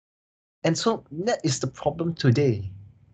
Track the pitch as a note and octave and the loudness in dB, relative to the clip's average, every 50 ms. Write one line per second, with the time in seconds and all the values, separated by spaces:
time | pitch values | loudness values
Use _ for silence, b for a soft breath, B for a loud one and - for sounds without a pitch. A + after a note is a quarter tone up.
0 | _ _ _ _ _ _ _ _ _ _ _ _ - D#3+ E3 D#3+ - A3+ A3+ - | _ _ _ _ _ _ _ _ _ _ _ _ 0 0 0 2 2 0 0 -2
1 | - - C#3 D#3 F3+ A3+ A#3 - - - C3 - - B2+ - - - D3+ D#3 E3 | -4 -10 -8 -6 -2 -2 -2 0 0 -2 -2 -2 -4 -6 -6 -4 -4 -2 -2 -2
2 | E3 E3+ E3 - - C#3 A#2 C#3+ D3 C#3 A2 G2 F#2+ F#2+ - - - - - _ | -2 -4 -2 0 4 4 4 6 4 2 2 0 -4 -8 -10 -14 -18 -20 -20 _
3 | _ _ | _ _